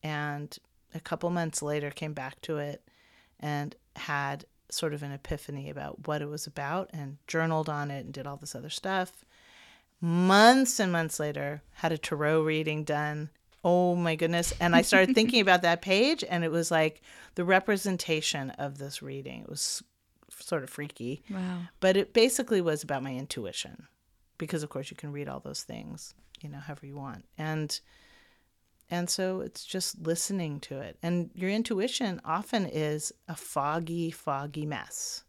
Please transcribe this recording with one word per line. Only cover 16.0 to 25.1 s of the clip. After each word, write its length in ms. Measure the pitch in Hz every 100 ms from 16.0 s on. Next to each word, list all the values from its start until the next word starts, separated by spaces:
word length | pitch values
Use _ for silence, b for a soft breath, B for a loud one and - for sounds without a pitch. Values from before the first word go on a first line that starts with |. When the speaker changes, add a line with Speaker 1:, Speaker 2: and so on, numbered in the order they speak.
| 262 320 -
Speaker 1:
and 140 | 175
it 80 | 165
was 200 | 165 160
like 300 | 165 156 156 B B B -
the 100 | -
representation 1040 | 190 190 202 202 185 - 156 151 151 135
of 260 | - 143 139
this 220 | 139 139
reading. 400 | 139 139 131 127
It 60 | -
was 320 | 147 - - - _ _ _ _ -
sort 260 | - 165
of 60 | 127
freaky. 540 | - 147 - 120 139 -
Speaker 2:
Wow. 300 | 190 180 180 175 _
Speaker 1:
But 160 | 190 190
it 160 | -
basically 460 | 240 247 - 254 208
was 240 | 170 151
about 200 | - 139
my 100 | 135
intuition, 720 | 127 139 - 101 - - - - _ _ _ _ _
because 240 | 156 165
of 60 | 147
course 200 | 135 143
you 60 | -
can 160 | 147